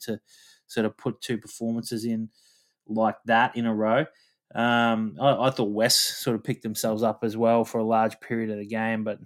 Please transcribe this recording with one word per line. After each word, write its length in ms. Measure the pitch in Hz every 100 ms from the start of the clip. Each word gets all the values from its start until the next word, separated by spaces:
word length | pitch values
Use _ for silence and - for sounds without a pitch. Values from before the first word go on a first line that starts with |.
to 180 | - 104 _ - - _ -
sort 200 | 117 110
of 100 | -
put 240 | 127 107
two 180 | - 113
performances 640 | 110 - 113 117 110 117
in 240 | 117 113 110 _ _ _ _ _ -
like 280 | 110 110 -
that 320 | 117 113 123 120
in 100 | 117
a 80 |
row. 320 | 107 107 123 156 _ _ _ _
Um, 640 | 110 120 120 117 113 110 71
I, 260 | 139 113 127
I 40 |
thought 200 | 131 104
West 520 | 104 120 - - -
sort 140 | - 113
of 80 |
picked 180 | - 110
themselves 400 | 110 104 113 110
up 220 | 117 110
as 120 | 113 110
well 280 | 117 117
for 140 | 113 117
a 60 |
large 360 | 110 113 110 -
period 300 | - 117 110
of 80 | 104
the 80 | 104
game, 360 | 110 110 110
but 160 | 107 101